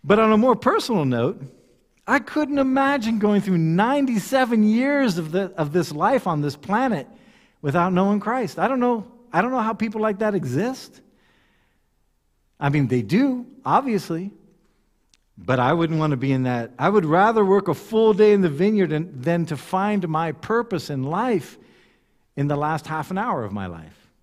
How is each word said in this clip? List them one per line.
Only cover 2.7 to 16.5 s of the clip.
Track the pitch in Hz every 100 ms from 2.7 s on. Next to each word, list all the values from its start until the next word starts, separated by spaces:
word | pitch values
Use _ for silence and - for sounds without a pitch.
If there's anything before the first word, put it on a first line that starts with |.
| 262 269 285 220 226
going | 208 208
through | 202 180
ninety-seven | 160 170 226 285 269 220 - 262 247 233
years | 214 220 269 285 262 175
of | 156
the, | 175 190 190
of | 147
this | 175 160
life | 147 196 262 196
on | 156
this | 147 131
planet | - 208 262 175 127 - _ _ _ _
without | 143 165 180
knowing | 180 196 208
Christ. | 214 254 196 -
I | 202
don't | 262
know, | 247 233 - - _
I | 165
don't | 233
know | 254
how | 220
people | 220 226 214
like | 220 196
that | 214
exist. | 202 131 127 233 262 - - _ _ _ _ _ _ _ _ _ _ _ _ _ _ _ _
I | 147
mean, | 147 127
they | 123
do, | 101 190 277 254 247 -
obviously, | - 277 277 202 - 165 196 - _ _ _ _ _ _ _ _ _ -
but | - 127
I | 127
wouldn't | 170 170 160
want | 156
to | 135
be | 139
in | 135
that. | 127